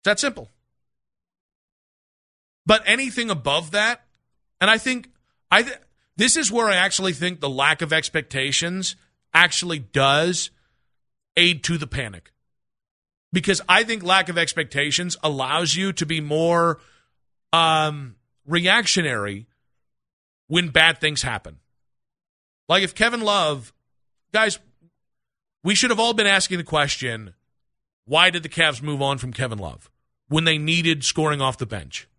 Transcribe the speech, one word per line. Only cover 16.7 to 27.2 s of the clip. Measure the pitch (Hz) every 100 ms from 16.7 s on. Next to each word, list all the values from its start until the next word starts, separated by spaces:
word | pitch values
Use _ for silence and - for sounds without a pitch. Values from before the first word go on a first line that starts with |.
| 156 _ _ _ _ _ _ _
um, | 165 165 160 156 147 135 104 _ _ 139
reactionary | 170 175 214 202 190 160 120 101 101 117 _ _ _ _ _ _ _ _ _ _
when | 160 175
bad | 151 160 160
things | 156 147
happen. | 131 107 - 73 _ _ _ _ _ _ _ _ _ _ _
Like | 180
if | 185
Kevin | - 226 240
Love, | 214 202 160 143 113 _ _ _ _ _ _
guys, | 214 220 - _ _ _ _ _ _ _ _ _ _
we | 165
should | 202 254
have | 220
all | 233
been | 220 202
asking | 196 - 180
the |
question, | 156 156 143 - 127 113